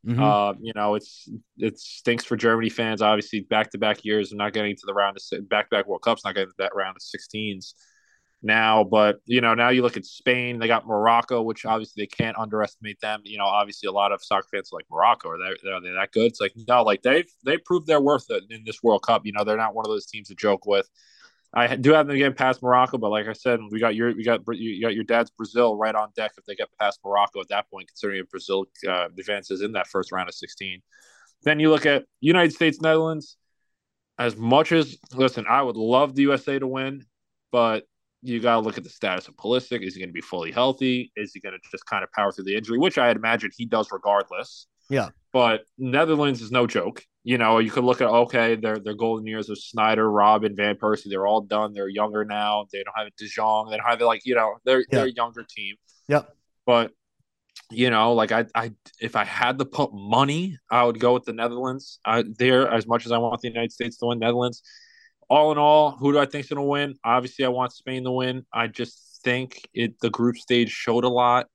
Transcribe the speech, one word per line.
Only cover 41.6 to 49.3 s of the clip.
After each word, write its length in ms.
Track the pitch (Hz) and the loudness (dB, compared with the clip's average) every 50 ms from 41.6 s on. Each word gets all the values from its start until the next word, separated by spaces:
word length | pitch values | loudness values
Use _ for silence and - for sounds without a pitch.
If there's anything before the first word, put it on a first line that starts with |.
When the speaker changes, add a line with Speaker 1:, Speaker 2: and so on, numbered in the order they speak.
| _ - | _ -16
Speaker 2:
just 180 | - - - - | -16 -16 -10 -6
kinda 200 | 113 101 95 - _ | -6 -6 -6 -6 _
power 160 | - 104 101 95 | -2 -2 -2 -2
through 140 | - 95 | -6 -8
the 100 | 98 98 | -6 -6
injury, 220 | 110 110 107 117 123 | -6 -4 -4 -2 0
which 200 | 156 185 - 147 | 0 0 2 2
I 140 | 127 120 113 | 2 2 2
imagine 400 | 107 110 113 117 113 110 101 _ | 2 0 -2 -2 -2 -4 -8 _
he 80 | - 117 | -10 -6
does 280 | 117 120 113 104 - 101 | -2 -2 -2 -2 -2 -6
regardless? 720 | 95 - 104 101 101 98 _ 92 90 120 - - - - _ _ _ _ _ | -6 0 2 2 2 0 _ -8 -10 -10 -12 -14 -20 -20 _ _ _ _ _
Speaker 1:
Yeah. 200 | 139 135 107 - _ _ _ _ _ | -2 -2 -2 -4 _ _ _ _ _
Speaker 2:
But 300 | 131 123 117 110 107 - _ _ - | 2 4 4 2 0 -4 _ _ -10
Netherlands 640 | 131 127 123 147 160 160 160 147 147 143 135 117 113 | -6 -2 2 2 2 2 2 0 2 0 -2 -4 -6
is 80 | 107 | -2
no 160 | 120 127 123 | 0 0 0
joke. 380 | 113 - 110 87 92 - - - _ _ _ _ | 2 0 -2 -2 -4 -8 -10 -20 _ _ _ _
You 120 | 120 127 123 | -2 0 2
know, 200 | 117 110 113 113 | 4 4 4 4
you 120 | 113 110 | 4 2
could 140 | - 139 123 | 0 0 2
look 180 | 123 123 120 127 | 2 2 2 2
at, 60 | 117 | 4
okay, 460 | 110 117 120 120 - 123 117 113 117 | 4 4 4 4 2 0 2 2 0
their, 240 | 110 110 110 107 107 | 0 -2 -4 -4 -4
their 140 | 98 107 104 | -6 -8 -6
golden 340 | 101 113 113 113 110 110 | -4 -2 -2 -2 -4 -6
years 220 | 110 | -8